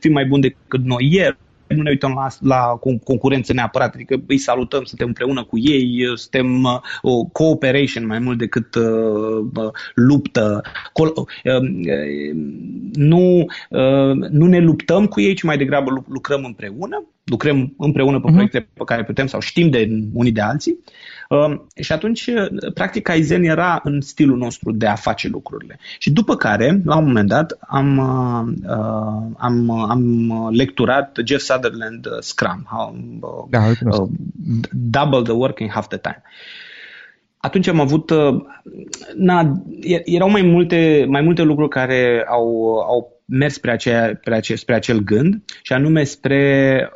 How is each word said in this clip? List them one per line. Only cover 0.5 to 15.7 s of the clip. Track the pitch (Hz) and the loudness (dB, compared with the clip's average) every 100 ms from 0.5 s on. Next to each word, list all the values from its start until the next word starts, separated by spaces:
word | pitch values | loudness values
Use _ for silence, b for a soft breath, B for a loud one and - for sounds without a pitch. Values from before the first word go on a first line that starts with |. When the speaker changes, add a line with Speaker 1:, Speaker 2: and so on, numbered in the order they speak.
| - - 131 | -2 -6 -4
Speaker 1:
noi | 127 123 135 | -2 0 2
ieri, | 185 151 - _ _ - | 4 2 -2 _ _ -4
nu | 151 | -2
ne | 151 | 0
uităm | 139 135 | 0 -2
la, | 131 135 - | -4 -6 -2
la | 135 131 120 120 | 0 2 2 0
con-, | 131 120 | -2 -4
concurență | - 123 135 135 - | -2 0 2 0 -2
neapărat, | 127 117 127 123 | -4 -4 0 -2
adică | 127 123 131 - | -4 -6 -6 0
îi | 139 | -2
salutăm, | 131 123 120 139 | 0 -2 -2 -4
suntem | 123 - 123 | -6 -8 -6
împreună | 117 127 135 | -4 -4 -4
cu | 107 113 | -4 -2
ei, | 139 143 127 120 123 | 2 2 0 0 -2
suntem, | 113 - 131 127 127 | -4 -4 -2 0 2
uh, | 131 123 B B | 2 0 B B
o | - 123 | 0 0
cooperation | - - 160 156 135 135 139 117 113 | 0 0 2 2 2 2 0 -2 -4
mai | 110 | -4
mult | 123 120 | -2 -2
decât, | 117 120 113 | -2 -4 -4
uh, | 117 113 113 110 104 110 110 107 | -2 0 0 0 -2 -2 -4 -6
uh, | 113 110 - B | -6 -8 -10 B
luptă. | - 123 143 - 123 107 104 - B B | 2 4 4 2 0 0 0 -6 B B
Col-, | - 156 160 | 0 0 0
uh, | - B | -8 B
uh, | 127 127 131 95 82 71 73 73 73 78 73 71 - - - | -2 0 0 -4 -4 -4 -4 -6 -6 -8 -8 -10 -12 -12 -10
nu, | 147 147 175 180 180 170 B B | 0 4 4 6 4 2 B B
uh, | - 131 139 135 135 - | 0 2 4 2 0 0
nu | 147 175 | 4 6
ne | 180 | 6
luptăm | 165 147 - 175 208 | 4 2 2 2 2
cu | 208 | 2
ei, | 202 | 0
ci | 190 | 0
mai | 165 147 | -2 0
degrabă | 135 | 0